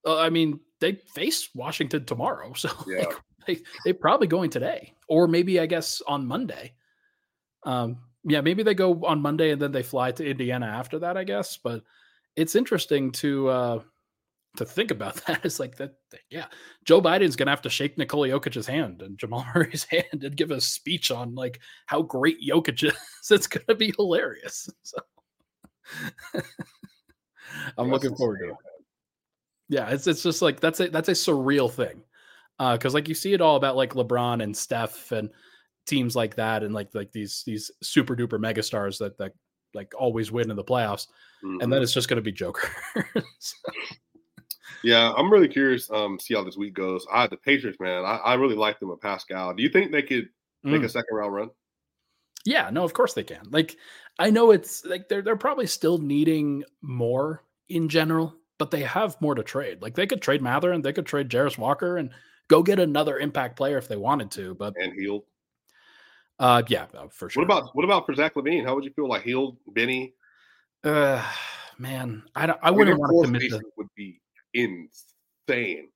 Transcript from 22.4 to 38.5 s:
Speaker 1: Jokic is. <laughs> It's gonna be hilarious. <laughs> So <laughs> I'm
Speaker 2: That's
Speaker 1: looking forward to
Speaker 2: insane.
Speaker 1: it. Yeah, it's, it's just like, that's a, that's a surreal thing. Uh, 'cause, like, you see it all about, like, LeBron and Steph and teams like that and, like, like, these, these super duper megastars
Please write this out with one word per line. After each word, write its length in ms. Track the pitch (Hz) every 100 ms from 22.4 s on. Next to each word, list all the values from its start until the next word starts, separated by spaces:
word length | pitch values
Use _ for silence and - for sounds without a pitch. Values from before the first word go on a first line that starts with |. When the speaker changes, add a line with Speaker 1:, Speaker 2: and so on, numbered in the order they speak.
Speaker 1:
Jokic 420 | - 170 160 120
is. 100 | 156 - -
<laughs> 180 | - -
It's 160 | 208 -
gonna 300 | - - 220
be 160 | 214
hilarious. 760 | - 196 160 - 110 - - - -
<laughs> 60 |
So 140 | - - - _ _ _ _ _ - _ - - - - -
<laughs> 80 | - - - - _ - _ _ _ _ _ - - - -
I'm 140 | 123
Speaker 2:
That's 140 | 131
Speaker 1:
looking 120 | 131 120
forward 220 | 120 98
to 60 |
Speaker 2:
insane. 120 | 87 85 - -
Speaker 1:
it. 60 | _ _ _ _ _ _ _ _ _
Yeah, 220 | 143 107
it's, 160 | 139 180
it's 160 | 156
just 180 | 175 156
like, 200 | - -
that's 200 | 160 160
a, 80 | 175
that's 200 | 160 165
a 20 |
surreal 580 | 170 - 143 131 143 120
thing. 320 | 120 107 - _ _ _ - _ -
Uh, 200 | 127 117
'cause, 160 | 131
like, 120 | 147 151
you 60 |
see 200 | 160 190
it 80 | 196
all 140 | 165 143
about, 200 | 135 131
like, 160 | 127
LeBron 500 | 127 117 123 120 117
and 140 | 107 104
Steph 560 | - 120 113 - -
and 160 | 110 - _ _ _ _ _ -
teams 280 | 143 120 123
like 200 | 110 -
that 260 | 110 113
and, 100 | 104
like, 200 | 107 98
like, 180 | 107 101
these, 300 | 110 101 -
these 260 | - 110 - -
super 320 | - 151 123 120
duper 220 | 120 107
megastars 600 | 113